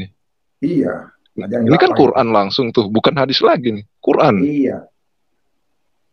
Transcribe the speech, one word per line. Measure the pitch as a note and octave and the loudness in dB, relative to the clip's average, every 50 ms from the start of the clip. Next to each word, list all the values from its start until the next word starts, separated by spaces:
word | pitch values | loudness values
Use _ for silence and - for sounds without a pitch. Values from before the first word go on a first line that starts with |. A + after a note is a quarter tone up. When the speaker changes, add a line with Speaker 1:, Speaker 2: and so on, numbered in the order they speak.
| F#2 | -6
Speaker 1:
nih. | G2 _ _ _ _ _ _ _ _ _ - | -8 _ _ _ _ _ _ _ _ _ -8
Speaker 2:
Iya. | C#3 D#3 F3 D3 B2 F2+ F2+ - - - _ _ _ _ - - | -6 -4 -2 -2 -2 -2 -4 -10 -12 -18 _ _ _ _ -14 -12
Ajaran | F#2 G2 A#2 A#2+ A#2 A2+ | -10 -6 -4 -2 2 2
Speaker 1:
Ini | D3+ - | 2 2
kan | F#4+ F#4 D#4 | 2 2 2
Speaker 2:
khilafah. | - D3 - | 4 2 4
Speaker 1:
Quran | - - B2 A2+ A2+ | 4 2 0 2 2
langsung | G#2 G2 G2 - - C3 A#2 - | 2 0 0 -2 -4 -4 -2 0
tuh, | C3 A2 G2 | -2 -2 0
bukan | G#2+ A2+ - D3 C3 | 0 0 0 0 0
hadis | C#3 C3 C3+ C3 - | 0 -2 -2 -2 0
lagi | - - E4 G3 B2 A#2+ | 2 2 2 2 0 -4
nih, | G#2+ G2+ G#2 _ _ _ - | -6 -6 -10 _ _ _ -2
Quran. | C#4 - - - D3+ G#2+ F#2+ C3+ | 0 2 2 4 2 2 2 0
Speaker 2:
Iya. | D3 D3+ D3 C3+ A2 - - - - _ _ _ _ _ _ _ _ _ _ _ _ _ _ _ _ _ _ _ _ _ _ _ _ | -2 0 0 -2 -2 -4 -6 -12 -18 _ _ _ _ _ _ _ _ _ _ _ _ _ _ _ _ _ _ _ _ _ _ _ _